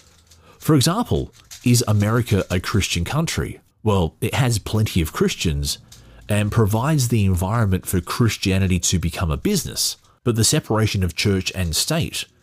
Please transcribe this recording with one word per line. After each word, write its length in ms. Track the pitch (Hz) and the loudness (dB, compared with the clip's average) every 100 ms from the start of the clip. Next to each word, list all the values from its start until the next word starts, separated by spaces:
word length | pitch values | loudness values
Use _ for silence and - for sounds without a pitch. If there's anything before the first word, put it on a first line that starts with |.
| - _ _ - - - | -20 _ _ -20 -20 -8
For 160 | - | 2
example, 580 | 151 120 196 240 78 62 - - - | 4 4 2 0 -2 -2 -10 -20 -4
is 180 | 123 120 - | 2 2 4
America 560 | 104 104 120 117 98 - | 2 2 2 2 0 0
a 100 | 92 | -2
Christian 460 | - - - 87 87 | 0 0 0 -2 -2
country? 540 | 147 165 - 65 - _ _ | -2 -2 -4 -6 -8 _ _
Well, 320 | 107 98 80 - | 0 2 0 -2
it 140 | 117 | -4
has 240 | 98 127 117 | 0 0 0
plenty 420 | - 110 113 90 | -2 -2 0 0
of 100 | 78 | -2
Christians 680 | - 196 - 90 73 71 - - - - - - | 0 -2 0 -2 -2 -4 -6 -12 -20 -20 -14 -4
and 240 | 104 104 | -2 0
provides 560 | 113 104 110 135 156 117 | 2 2 2 0 0 2
the 160 | 120 | 2
environment 640 | 98 90 92 117 104 92 - | 2 2 0 0 0 0 -2
for 160 | 92 | -4
Christianity 760 | - - 117 - 98 95 95 90 | -2 0 0 0 0 2 2 0
to 180 | - 90 | 0 0
become 320 | 82 - 82 | -2 -2 -2
a 80 | 73 | -2
business, 580 | 190 208 - - - - _ _ | 0 -2 -4 -4 -4 -6 _ _
but 140 | - 110 | -2 0
the 80 | |
separation 580 | 110 151 - 110 110 98 | 2 0 0 0 0 0
of 140 | 90 - | -2 0
church 340 | 107 95 - | 0 0 -2
and 200 | - 87 | -4 -4
state 520 | 76 - 160 92 - - _ | -2 -2 -2 -2 -6 -12 _